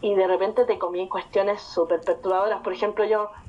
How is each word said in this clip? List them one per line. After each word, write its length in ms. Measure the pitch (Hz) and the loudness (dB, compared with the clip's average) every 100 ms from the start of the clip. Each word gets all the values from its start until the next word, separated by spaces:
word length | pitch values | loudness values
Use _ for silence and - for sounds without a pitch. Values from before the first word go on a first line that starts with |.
y 120 | 214 | 2
de 120 | 202 185 | 2 4
repente 380 | 185 196 220 | 2 2 2
te 140 | 240 196 | 2 2
comí 300 | 185 180 185 | -2 -4 -4
cuestiones 520 | 185 - 202 196 208 | -6 -2 0 0 -2
súper 380 | - - 165 170 | -4 -2 0 0
perturbadoras. 600 | 180 170 190 185 202 208 | 0 -2 0 0 0 -2
Por 100 | 202 | -4
ejemplo, 320 | 185 208 208 | -2 -4 0
yo, 260 | 208 214 208 - | 2 2 0 -8